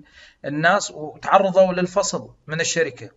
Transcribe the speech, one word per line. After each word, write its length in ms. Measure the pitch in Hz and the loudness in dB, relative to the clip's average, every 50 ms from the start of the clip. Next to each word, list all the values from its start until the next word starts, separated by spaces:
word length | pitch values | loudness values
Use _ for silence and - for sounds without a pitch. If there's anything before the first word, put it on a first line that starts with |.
| - _ _ - - _ _ _ - | -16 _ _ -20 -20 _ _ _ -10
الناس 460 | 139 147 151 165 175 196 202 180 - | -8 -4 0 2 2 2 2 -2 -6
وتعرضوا 840 | 180 151 156 147 - - - 143 143 196 196 190 175 190 190 185 180 | -10 -12 -14 -14 -14 -10 0 2 4 4 4 4 4 4 4 4 2
للفصل 560 | 180 180 175 - 202 190 - 180 143 113 - _ _ _ | -2 -4 -2 -2 -2 -2 -2 -6 -8 -10 -12 _ _ _
من 140 | 151 156 165 | -8 -6 -4
الشركة، 480 | 165 - - 165 160 139 123 - 110 98 _ | -4 -2 0 -2 -2 -2 -4 -12 -18 -20 _